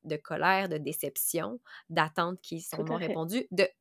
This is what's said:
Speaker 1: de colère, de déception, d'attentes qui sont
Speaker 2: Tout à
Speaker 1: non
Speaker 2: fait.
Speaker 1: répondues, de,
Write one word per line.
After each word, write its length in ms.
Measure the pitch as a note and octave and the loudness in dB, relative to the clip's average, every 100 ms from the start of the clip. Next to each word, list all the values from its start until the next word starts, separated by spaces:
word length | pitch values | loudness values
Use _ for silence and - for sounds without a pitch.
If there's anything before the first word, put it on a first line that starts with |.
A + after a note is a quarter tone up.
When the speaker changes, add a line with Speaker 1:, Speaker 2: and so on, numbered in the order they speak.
Speaker 1:
de 100 | - | -6
colère, 540 | D#3 - D3+ E3 F#3+ G3 | -6 -4 2 4 4 2
de 100 | D3+ | -2
déception, 800 | C#3 D#3+ C#3+ - - E3 F3 A#3+ - - - | -4 -4 -4 -2 -2 0 -2 -6 -12 -20 -2
d'attentes 500 | E3 D#3 E3 F3 F#3 | 2 2 2 0 -2
qui 180 | - E3 | -8 -8
sont 160 | E3+ D#3 | -6 -4
Speaker 2:
Tout 160 | D#3 | -2
à 20 | |
Speaker 1:
non 40 | D#3+ | -2
Speaker 2:
fait. 60 | E3+ | 0
Speaker 1:
répondues, 400 | E3+ E3 A3+ - | 0 0 -2 0
de, 160 | F3+ F#3 - | 2 2 0